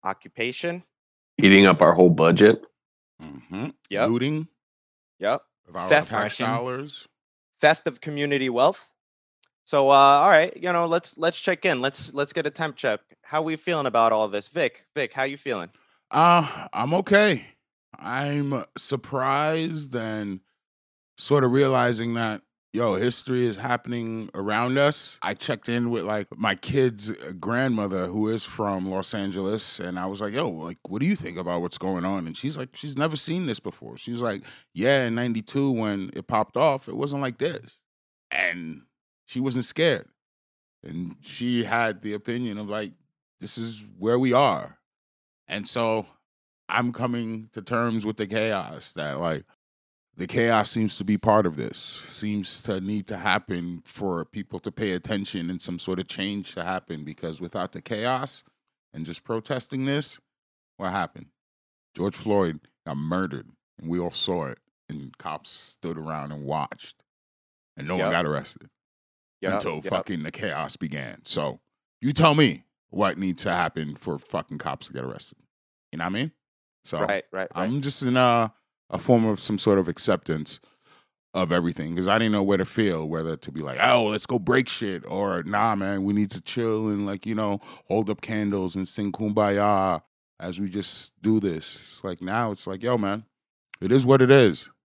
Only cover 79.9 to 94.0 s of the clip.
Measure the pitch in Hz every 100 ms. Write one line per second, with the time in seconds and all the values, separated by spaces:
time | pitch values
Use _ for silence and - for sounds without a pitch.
79.9 | 82 - 90 - 78 76 - _ _ _
80.9 | _ _ _ _ 90 90 87 85 85 80
81.9 | 85 92 110 113 104 98 98 92 - 104
82.9 | 82 78 80 80 80 - 78 73 65 110
83.9 | 127 107 107 - 123 92 127 123 - 104
84.9 | 90 - 95 101 87 85 104 113 104 98
85.9 | 101 98 104 101 101 - - 113 110 110
86.9 | 101 101 98 113 107 104 101 - - _
87.9 | 104 104 104 - 110 104 101 92 95 92
88.9 | - 101 - 107 104 101 101 104 101 95
89.9 | 82 _ _ _ _ 90 87 98 98 95
90.9 | - - _ 107 110 98 80 - - -
91.9 | - 98 90 92 107 117 101 - 92 117
92.9 | 123 98 104 107 _ _ _ _ - 92
93.9 | 131